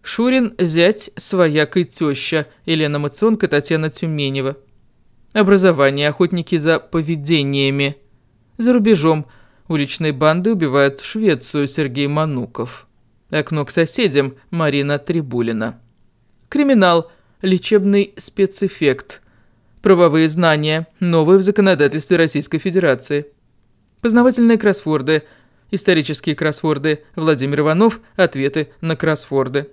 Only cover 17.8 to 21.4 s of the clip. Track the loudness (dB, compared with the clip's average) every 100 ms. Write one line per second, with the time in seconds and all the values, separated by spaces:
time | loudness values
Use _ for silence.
17.8 | 2 0 0 -6 -12 -2 -2 -2 -6 0
18.8 | 0 0 -6 -20 _ _ _ _ _ _
19.8 | 2 4 4 4 2 2 2 2 0 -2
20.8 | -6 _ 0 2 4 4